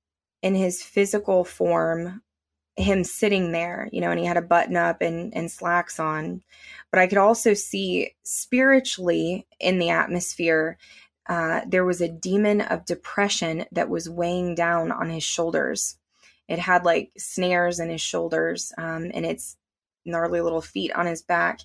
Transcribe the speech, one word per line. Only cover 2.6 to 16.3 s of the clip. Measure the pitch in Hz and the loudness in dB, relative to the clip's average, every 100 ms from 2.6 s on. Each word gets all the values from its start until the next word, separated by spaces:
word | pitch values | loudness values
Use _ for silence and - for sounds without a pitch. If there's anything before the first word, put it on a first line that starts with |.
| _ - | _ -2
him | 190 190 | 2 2
sitting | 175 - 220 196 175 | 0 0 2 2 0
there, | 165 170 175 - | -2 -4 -6 -8
you | - | -4
know, | 175 | -2
and | 175 | 0
he | 175 | 0
had | 170 | 0
a | |
button | 175 170 - 175 | 4 4 4 2
up | 170 170 | 2 0
and, | 170 165 175 175 | -2 -2 -6 -6
and | 170 | -6
slacks | - 180 175 175 - | -6 0 0 0 -4
on. | 156 156 160 180 - - - - - | -4 -4 -6 -8 -12 -20 -20 -20 -2
But | 190 | 4
I | 185 | 4
could | 202 | 6
also | 196 226 233 | 6 6 4
see | 202 - 196 190 180 - - | 2 0 -4 -2 -2 -4 -8
spiritually | - - - 247 262 269 262 - 180 165 165 185 - _ | -8 -6 0 2 6 6 4 -2 0 0 0 -4 -8 _
in | - 185 | 0 2
the | 170 | 2
atmosphere, | 165 - 175 175 - 165 160 160 165 - - - _ - | 0 0 -2 -4 -2 0 2 0 -4 -18 -20 -20 _ -6
uh, | 175 160 165 - | -2 0 -2 0
there | 185 | 0
was | 180 175 | 2 0
a | 170 | -2
demon | 165 180 196 208 208 | -4 -2 2 2 2
of | - 170 - | 0 -4 -4
depression | 170 - - 202 - 170 160 - | -8 -4 -2 0 0 -2 -4 -6
that | 175 - | -4 -2
was | 170 170 | -2 -6
weighing | 170 170 180 180 170 | -4 -2 0 -2 0
down | 170 170 165 | 0 2 0
on | - 165 | -2 -4
his | 165 | -4
shoulders. | - - 165 160 - - - - _ _ _ | -4 -2 -2 0 -2 -2 -4 -6 _ _ _